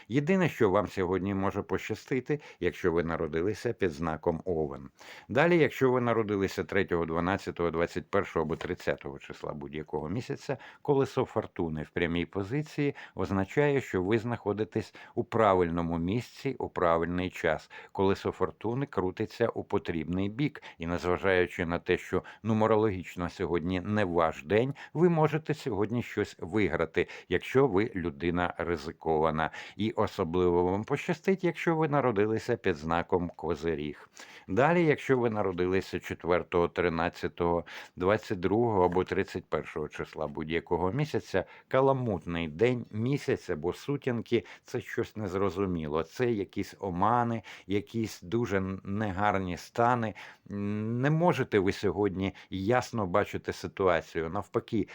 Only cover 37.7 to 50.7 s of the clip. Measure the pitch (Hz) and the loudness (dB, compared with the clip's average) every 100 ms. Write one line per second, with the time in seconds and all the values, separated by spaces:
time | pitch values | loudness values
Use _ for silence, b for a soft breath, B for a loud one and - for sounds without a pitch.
37.7 | B B - 90 107 - 98 87 107 120 | B B -2 2 2 0 -2 2 2 4
38.7 | 101 90 90 90 90 95 92 - 78 67 | 4 4 4 0 0 -2 -6 -4 -6 -4
39.7 | 80 76 - 78 78 76 73 78 82 - | -6 -8 -8 -10 -6 -6 -6 -2 -2 0
40.7 | 85 92 123 151 110 - 92 B B - | 0 0 0 -2 -4 -2 -2 B B -2
41.7 | 131 135 135 123 90 - 85 82 76 120 | 2 4 2 0 -2 -4 -4 -4 2 2
42.7 | 123 - 107 120 143 - 107 - 80 85 | 2 -4 -4 -2 0 0 -2 -2 -4 -4
43.7 | - - 143 135 117 - 117 B B - | -4 -6 -4 -2 -4 0 0 B B -8
44.7 | 120 - - 107 107 101 95 98 87 95 | -8 -4 -4 -4 -4 -4 0 0 0 -2
45.7 | 87 78 78 - - 120 110 92 - 95 | -2 -2 -2 -2 -2 0 0 -4 -6 -8
46.7 | - 98 87 104 120 117 113 B B - | -8 -6 0 2 4 2 -2 B B -4
47.7 | 101 101 113 107 - 90 117 120 98 95 | -4 -2 -4 -4 -6 -4 -2 0 0 0
48.7 | 95 - 101 110 90 104 98 92 87 - | -4 -6 -4 -2 0 2 2 -2 -6 -4
49.7 | - 120 120 110 B B B - 101 101 | 2 2 2 -2 B B B -10 -6 -4